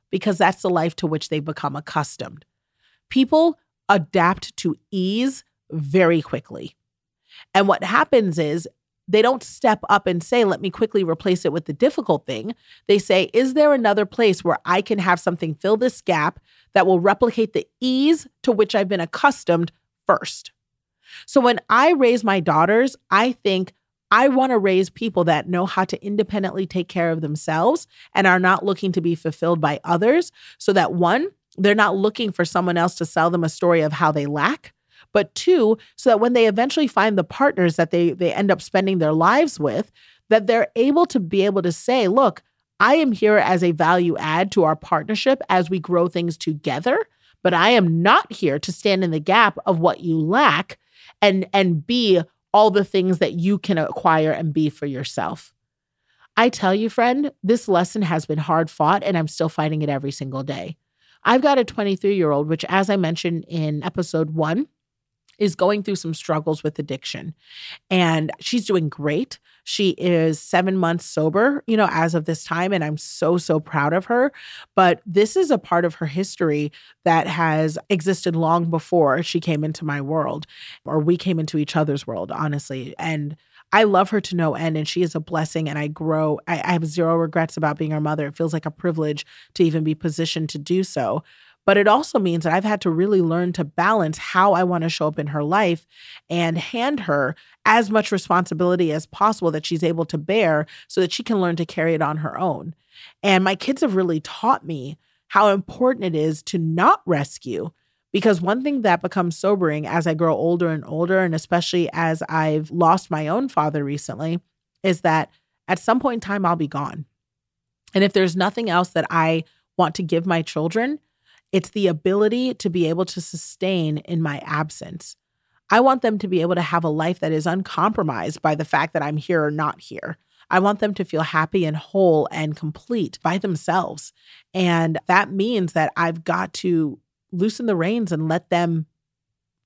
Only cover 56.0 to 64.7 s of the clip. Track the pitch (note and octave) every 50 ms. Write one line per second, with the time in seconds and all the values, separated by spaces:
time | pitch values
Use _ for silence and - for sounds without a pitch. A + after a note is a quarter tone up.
56 | _ _ _ _ _ _ - A3 A#3 B3 - - G#3 F#3 F#3+ G#3 A3+ A3 - -
57 | A#3 B3 B3 C#4+ D4 C#4 - _ - F#3 A#3+ A#3+ - G#3+ F#3 E3+ F3+ - - G#3+
58 | G3 D#3+ E3+ D#3+ - - D3+ D#3 D3 - D#3+ E3 E3 D#3 - - D3+ D#3 F#3+ G3+
59 | F#3+ G3+ F#3 E3 D#3+ D3+ - - D#3+ D#3+ - - D#3 D#3 D#3 D#3 D3+ C#3+ C#3 C#3
60 | D3 C#3 C#3 - C#3 C3+ C3 C3+ C3+ C#3+ C3+ F2+ F2+ - D#3+ _ _ _ _ _
61 | _ _ _ _ - - A#3+ C4 C#4 D4 C#4 C4 A#3 - - A3+ G#3 G3+ G3 -
62 | - G3 G3+ F#3+ E3 D3+ C#3+ C#3+ D3+ D#3 D#3+ D#3+ - - F3+ F#3+ G3 G3 G3+ G3
63 | F3 - F3 - - E3+ E3+ D#3+ - - E3+ E3 D#3 D3+ D3+ D3 C#3 F3+ - F#3+
64 | E3+ - - D#3+ D#3+ D3+ D#3 D#3+ D3+ D#3 E3+ A#3+ D4+ -